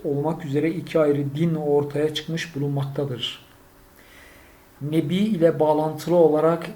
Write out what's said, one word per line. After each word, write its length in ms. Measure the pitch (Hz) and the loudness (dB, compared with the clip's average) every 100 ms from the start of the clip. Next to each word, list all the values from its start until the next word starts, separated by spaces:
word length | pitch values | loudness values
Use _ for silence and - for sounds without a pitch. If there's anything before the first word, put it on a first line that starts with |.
olmak 420 | 160 143 156 165 147 | -4 -2 -2 -4 -4
üzere 240 | 143 160 | -2 -2
iki 300 | 165 - 160 | -4 -2 2
ayrı 360 | 147 143 139 147 | 2 2 -2 -2
din 200 | 170 156 | -2 0
ortaya 580 | 147 143 143 143 156 | 0 0 0 -2 -2
çıkmış 420 | 151 160 160 - 139 | -4 -8 -8 -6 -6
bulunmaktadır. 880 | 143 139 139 - 131 117 196 - - - - _ - - - - - - - - _ - | -4 -2 -4 -4 -6 -6 -10 -12 -20 -20 -20 _ -20 -20 -20 -20 -20 -20 -20 -20 _ -12
Nebi 340 | 143 160 147 185 | -4 -2 0 0
ile 440 | 220 180 165 143 | 0 4 2 4
bağlantılı 560 | 151 151 156 151 160 175 | 2 2 0 -4 2 6
olarak 540 | 156 151 160 165 170 | 6 6 2 0 -4